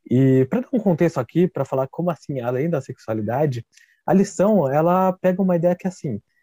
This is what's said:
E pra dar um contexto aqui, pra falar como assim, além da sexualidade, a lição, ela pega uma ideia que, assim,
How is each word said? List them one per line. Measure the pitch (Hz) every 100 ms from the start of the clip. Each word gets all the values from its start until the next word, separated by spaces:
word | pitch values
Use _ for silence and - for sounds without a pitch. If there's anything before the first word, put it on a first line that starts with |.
| -
E | 123 131 131 131
pra | 220
dar | 247
um | 254
contexto | 202 165 170 151
aqui, | 120 160 180
pra | - 135
falar | 135 135
como | - 175
assim, | 156 - 139
além | 117 127 160
da | 160
sexualidade, | - 127 - 110 107 123 156 120 - _ _ _ -
a |
lição, | 175 196 - 190 214 139
ela | 143 165 180 190 185
pega | 185 185
uma | 190 175
ideia | 170 180
que, | 190
assim, | - 151 104 - _